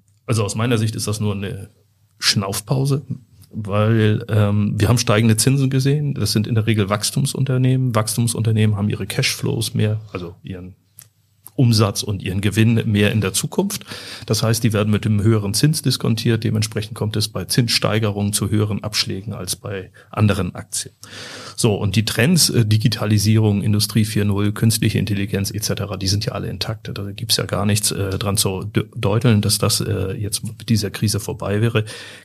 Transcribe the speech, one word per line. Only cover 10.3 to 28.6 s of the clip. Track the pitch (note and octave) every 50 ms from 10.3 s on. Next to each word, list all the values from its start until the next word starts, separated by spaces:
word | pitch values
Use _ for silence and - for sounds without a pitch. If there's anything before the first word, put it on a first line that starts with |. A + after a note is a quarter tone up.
| F2+ _
ihren | - - F#2+ F2+ F2+ F2+ F#2 _ _ _ _ - - _ _ _ _ _ _ _ - - -
Umsatz | - C3+ A#2 A2+ G#2+ A2+ G2+ G2+ -
und | - - G#2 F#2
ihren | - G2 F2+ G2+
Gewinn | F#2+ G#2 F#2 G#2 A2 A#2 A#2 A2+ A2+ A2+
mehr | G2+ G2+ G#2 G2+
in | - G#2+
der | G2 F#2+ -
Zukunft. | - - - - - F#3+ G3+ - - - - - - - - - - -
Das | - A#2 G#2
heißt, | A2+ A2 A#2 A2 A#2
die | A2+
werden | G#2+ G#2 G#2+ G#2+
mit | G#2 G2+ -
dem | G#2 G#2+ G2+
höheren | G2 A2+ A2+ G#2+ G#2 G2+
Zins | G2+ - - D3+ D#3+ -
diskontiert. | - C3+ B2+ - - B2 A#2 A2 - A#2+ A2+ A2
Dementsprechend | G#2+ G#2+ G#2+ G#2+ G#2+ - - G#2+ G#2+ - A2+
kommt | - A2 G#2+ -
es | G#2+ G#2 -
bei | - G2 F2+
Zinssteigerungen | - - - A#2+ A#2 - - - G2+ G#2 A2 A2 G#2 G2+ G#2 G2+ G2+
zu | G2+ - G#2+ F2+
höheren | G2+ G#2 G#2 G#2 G#2 -
Abschlägen | - G#2 - - - - G2 F#2+ G2 A2 G2+
als | - F2+ F2+ -
bei | - - G#2 G2+ F#2+ F#2 - _ - - -
anderen | - - G#2+ G#2 G2 - - - -
Aktien. | - - - - - - - _ _ - - - - - - - - - - -
So, | - - A2+ G2+
und | - - G2 F2+
die | G#2+ G#2+
Trends, | - - - A#2 D3 F#3 D#3+ - -
äh, | - A#2 A2
Digitalisierung, | G#2 G#2+ A2 G#2+ A2+ G#2 - A2 G#2+ G#2+ G2+ F#2+ G#2+ A2 A2 A2 G#2+ G2+ G2+
Industrie | - - G#2 G#2 G#2 - - A#2 G#2+
vier | G#2+ - G#2+ G2+
null, | G#2 G2 G2+ G#2 G#2
künstliche | G#2 - A2+ A2 G#2+ - - G#2+ G#2 G2+
Intelligenz | G2 G#2 G2+ G2 G2 G2 G2 G2 G2 -
et | - G#2 -
cetera, | - G2 - G2 F#2+ F#2+ F#2
die | F#2+ F#2+
sind | G2 G#2 -
ja | -
alle | - F#2+ F#2 F2
intakt. | - F#2+ - - A2 G#2 - - -
Da | G#2 G2 G2+
gibt's | G2+ G#2 A2+ A2+ -
ja | - A2
gar | G#2 - F#2 G2+
nichts, | G#2 G2+ G#2 - -
äh, | - - G2+ F#2+ F#2+
dran | G2 - G#2 F#2+ -
zu | - G#2 F#2+ F#2